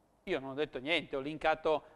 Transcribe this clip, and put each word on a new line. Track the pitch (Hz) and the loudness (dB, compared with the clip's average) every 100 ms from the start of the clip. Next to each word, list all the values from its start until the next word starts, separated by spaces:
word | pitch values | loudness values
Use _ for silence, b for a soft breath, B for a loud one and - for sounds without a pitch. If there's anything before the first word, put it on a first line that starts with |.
| _ _ | _ _
Io | - 165 | -2 -2
non | 135 | -2
ho | |
detto | 135 147 139 | -2 -2 -2
niente, | 127 165 165 139 | 0 0 0 -4
ho | |
linkato | 135 156 156 156 160 151 B | -4 0 0 2 2 0 B